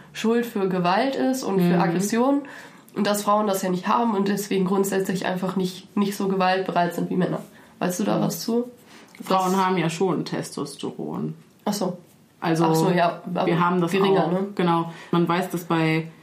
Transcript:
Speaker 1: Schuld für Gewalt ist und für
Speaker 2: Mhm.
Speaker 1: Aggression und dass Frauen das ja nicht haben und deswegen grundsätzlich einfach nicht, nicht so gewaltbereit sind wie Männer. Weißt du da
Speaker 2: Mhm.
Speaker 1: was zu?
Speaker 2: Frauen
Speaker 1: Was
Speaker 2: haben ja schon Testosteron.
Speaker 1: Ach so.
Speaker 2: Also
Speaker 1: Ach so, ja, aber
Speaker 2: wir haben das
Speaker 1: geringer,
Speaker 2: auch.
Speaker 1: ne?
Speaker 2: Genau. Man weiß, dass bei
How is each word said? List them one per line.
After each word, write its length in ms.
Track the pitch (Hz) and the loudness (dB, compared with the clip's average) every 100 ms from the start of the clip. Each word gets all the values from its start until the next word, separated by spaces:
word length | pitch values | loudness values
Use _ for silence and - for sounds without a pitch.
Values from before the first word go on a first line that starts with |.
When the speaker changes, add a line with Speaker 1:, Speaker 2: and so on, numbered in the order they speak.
| - | -18
Speaker 1:
Schuld 340 | - 220 233 233 | -4 0 0 0
für 220 | 208 190 | -2 -2
Gewalt 480 | 185 175 196 269 269 | 0 2 2 0 0
ist 260 | 262 262 | 0 0
und 160 | - 196 | 0 2
für 160 | 175 | 4
Speaker 2:
Mhm. 60 | 175 | 4
Speaker 1:
Aggression 640 | 170 170 202 226 254 285 277 - - - - | 2 2 0 2 2 2 -2 -16 -20 -20 -12
und 100 | - 202 | -2 0
dass 160 | 208 | 0
Frauen 240 | 208 208 214 | 2 2 2
das 140 | 196 | 0
ja 60 | 185 | 0
nicht 180 | 180 196 | -2 0
haben 260 | 240 233 | 2 2
und 140 | 196 196 | 0 0
deswegen 360 | 202 - 190 | 0 0 0
grundsätzlich 640 | 185 196 196 190 190 180 - | 2 2 2 0 -2 -2 -2
einfach 300 | 180 190 185 | -2 -2 -2
nicht, 380 | 180 - - - | -2 -4 -6 -2
nicht 200 | 196 196 | -2 0
so 120 | 196 | -2
gewaltbereit 680 | 190 185 190 185 180 175 | 2 2 2 0 0 0
sind 160 | - 180 | -2 -2
wie 60 | 190 | 0
Männer. 240 | 165 165 - - - - | 0 -2 -8 -20 -20 -6
Weißt 180 | 185 - | -4 -2
du 60 | |
da 140 | 208 170 | 0 2
Speaker 2:
Mhm. 40 | |
Speaker 1:
was 160 | 165 - | 0 -2
zu? 300 | - 233 240 - - - - - | -2 -2 -2 -10 -20 -20 -20 -18
Speaker 2:
Frauen 320 | - 190 185 | 0 0 2
Speaker 1:
Was 40 | 190 190 | 2 2
Speaker 2:
haben 120 | 190 | 2
ja 120 | 160 | 0
schon 340 | - 190 151 | 0 0 0
Testosteron. 1120 | 160 - - - 147 - - - 151 - 151 160 - _ | -4 -6 -6 -8 -10 -8 -10 -8 -8 -6 -6 -8 -18 _
Speaker 1:
Ach 80 | - | -6
so. 260 | 208 180 - - - _ _ | -2 -4 -6 -16 -20 _ _
Speaker 2:
Also 240 | 175 160 | -2 2
Speaker 1:
Ach 100 | 165 | 2
so, 160 | 160 190 | 4 2
ja, 320 | 175 170 160 | 2 2 -2
aber 220 | - 175 180 | -6 -2 0
Speaker 2:
wir 140 | 170 | 2
haben 200 | 180 185 | 2 2
das 120 | 170 | 0
Speaker 1:
geringer, 320 | 190 196 190 170 | 2 2 2 2
Speaker 2:
auch. 60 | |
Speaker 1:
ne? 140 | 180 202 208 | -2 -4 0
Speaker 2:
Genau. 340 | 175 170 170 - - | 2 2 -2 -10 -2
Man 160 | 170 170 | 0 2
weiß, 220 | 175 180 | 0 -2
dass 120 | 170 | -6
bei 460 | 170 165 160 160 160 - | -2 0 2 0 -2 -14